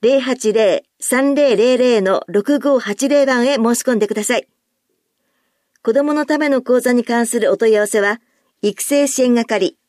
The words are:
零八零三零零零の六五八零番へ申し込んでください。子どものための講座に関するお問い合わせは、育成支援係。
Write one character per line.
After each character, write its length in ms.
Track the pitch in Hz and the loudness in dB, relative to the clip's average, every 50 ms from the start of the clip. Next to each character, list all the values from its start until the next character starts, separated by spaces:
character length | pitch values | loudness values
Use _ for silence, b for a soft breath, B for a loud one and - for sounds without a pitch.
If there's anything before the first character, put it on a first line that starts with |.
零 180 | - 226 269 269 | 2 2 2 2
八 340 | 254 254 254 - - 220 208 | 0 -2 -6 -2 -2 -2 0
零 300 | 220 220 196 165 - - _ _ _ | 2 2 2 0 0 -4 _ _ _
三 360 | - - 254 254 269 277 285 | -6 -4 -2 0 0 0 0
零 200 | 277 294 277 233 | 2 2 2 2
零 220 | 185 220 247 254 240 | 2 2 2 2 2
零 240 | 254 254 240 220 | 2 2 2 2
の 220 | 190 190 190 147 - - | 0 0 -2 -2 -4 -2
六 320 | 170 202 202 - 294 285 | -4 -4 0 0 -2 0
五 200 | - 294 277 254 | 0 0 0 0
八 300 | - 208 202 - 269 277 | 0 -4 -6 -4 -2 0
零 160 | 285 285 277 | 2 2 2
番 220 | 269 262 247 240 262 | 2 2 0 0 0
へ 80 | 285 | 0
申 200 | 262 226 226 240 | 0 0 0 0
し 60 | 233 | 0
込 140 | - - 247 | -2 -2 -2
ん 40 | 214 | 0
で 80 | 214 202 | -2 -2
く 60 | 220 | -4
だ 100 | 214 208 | -6 -4
さ 140 | - 247 226 | -4 -4 -4
い。 100 | - _ _ _ _ _ _ _ _ _ _ _ _ _ _ _ _ _ _ _ _ _ _ _ _ _ _ _ _ | -6 _ _ _ _ _ _ _ _ _ _ _ _ _ _ _ _ _ _ _ _ _ _ _ _ _ _ _ _
子 100 | - 226 | -2 0
ど 100 | 269 285 | 0 0
も 100 | 294 302 | 0 0
の 120 | 302 302 | -2 -2
た 120 | 285 311 294 | -2 -2 -2
め 120 | 302 294 | 0 0
の 120 | 277 262 | 0 -2
講 180 | 254 - 262 247 | 0 0 0 0
座 140 | 240 254 247 | 2 0 0
に 100 | 240 226 | 0 0
関 220 | - 240 233 233 | 0 -2 -2 -2
す 140 | 226 - 240 | -2 -2 -2
る 120 | 214 196 | 0 0
お 60 | - - | 0 0
問 140 | 233 226 | 2 2
い 60 | 220 214 | 2 2
合 40 | |
わ 60 | 208 208 | 0 0
せ 120 | - 220 | 0 0
は、 180 | 202 202 214 233 _ _ _ _ _ _ _ _ | 0 0 -2 -4 _ _ _ _ _ _ _ _
育 220 | - 208 202 - - | -6 -6 -4 -4 -6
成 240 | - 285 285 285 269 | -2 0 0 0 0
支 160 | - - 254 | 0 0 0
援 100 | 247 240 | 2 2
係。 420 | 240 233 233 226 208 190 180 - _ _ | 0 0 -2 -2 -2 -2 -4 -6 _ _